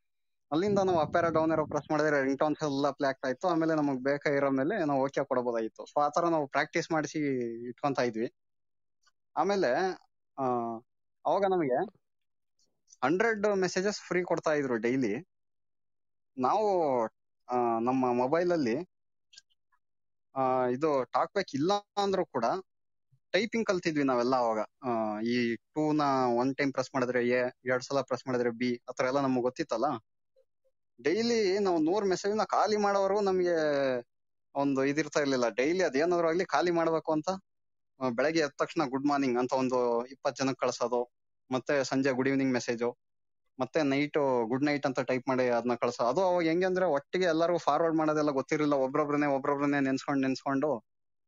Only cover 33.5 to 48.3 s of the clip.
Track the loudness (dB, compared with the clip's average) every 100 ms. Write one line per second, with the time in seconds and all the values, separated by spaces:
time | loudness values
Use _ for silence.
33.5 | 2 0 0 0 -2 -6 _ _ _ _
34.5 | -2 0 2 2 0 -2 0 0 2 0
35.5 | 2 0 2 0 2 2 2 2 0 0
36.5 | 0 2 2 0 -2 0 -2 -2 -6 -10
37.5 | _ _ _ _ _ -4 0 0 2 0
38.5 | -2 -4 -2 -2 0 0 2 2 0 0
39.5 | 0 0 2 2 0 -4 -6 -6 -2 -2
40.5 | 0 -2 -2 -2 0 -2 _ _ _ _
41.5 | -4 0 0 0 0 0 0 0 2 2
42.5 | 0 -2 -2 -4 -4 _ _ _ _ _
43.5 | -8 -4 0 0 0 0 0 2 2 0
44.5 | 0 0 0 -2 -2 -2 -2 0 0 2
45.5 | 2 0 0 -2 0 0 2 2 2 2
46.5 | 0 0 0 0 0 -2 -2 0 2 2
47.5 | 0 0 2 2 2 2 2 2